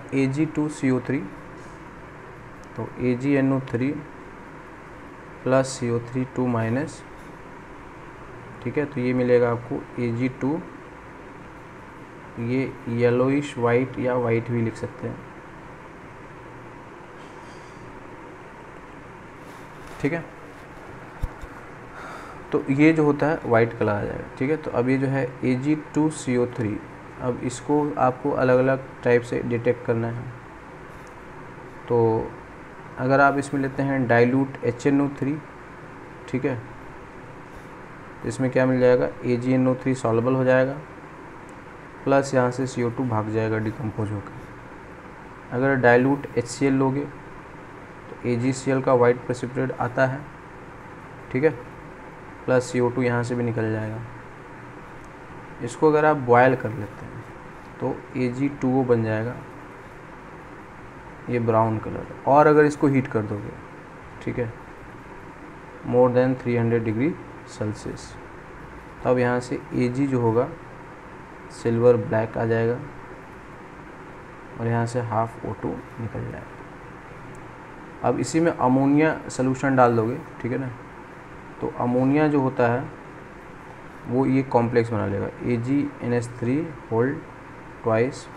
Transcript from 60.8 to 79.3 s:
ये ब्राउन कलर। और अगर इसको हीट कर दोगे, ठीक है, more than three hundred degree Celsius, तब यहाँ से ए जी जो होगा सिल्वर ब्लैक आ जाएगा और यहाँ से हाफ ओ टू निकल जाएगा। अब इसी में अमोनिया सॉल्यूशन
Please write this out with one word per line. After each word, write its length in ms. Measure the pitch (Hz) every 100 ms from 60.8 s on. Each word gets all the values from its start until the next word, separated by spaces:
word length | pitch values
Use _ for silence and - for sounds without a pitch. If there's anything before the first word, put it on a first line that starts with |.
| - - - - -
ये 100 | 120
ब्राउन 360 | 117 110 113 107
कलर। 260 | - - - - -
और 200 | 143 151
अगर 180 | 151 147
इसको 220 | 147 143
हीट 200 | 135 131
कर 140 | 110
दोगे, 300 | 107 104 113 - - - - - - -
ठीक 160 | - 117
है, 120 | 117 - - - - - - - - - - - - - -
more 240 | 120 127
than 240 | 123 127 127
three 220 | 120 120
hundred 280 | 117 117 113
degree 260 | 107 143 185 - - -
Celsius, 540 | - 107 104 113 - - - - - - - - - - -
तब 140 | 120 127
यहाँ 200 | 120 123
से 200 | 123 139 - 131
ए 120 | 123
जी 180 | 123 139
जो 120 | 131
होगा 260 | 117 113 143 165 - - - - - - - - -
सिल्वर 440 | - 117 117 120 117
ब्लैक 400 | 107 110 113 127
आ 80 | 117
जाएगा 320 | 113 117 123 147 - - - - - - - - - - - - - - - - -
और 80 | 117
यहाँ 180 | 117 117
से 160 | 123
हाफ 440 | 113 110 113 - -
ओ 80 |
टू 160 | 104 - - - -
निकल 220 | 110 -
जाएगा। 320 | - - - - - - - - - - - - - - - - - -
अब 160 | - 254
इसी 200 | 123 160
में 120 | 165
अमोनिया 680 | - 127 131 135 147 156 -
सॉल्यूशन 460 | -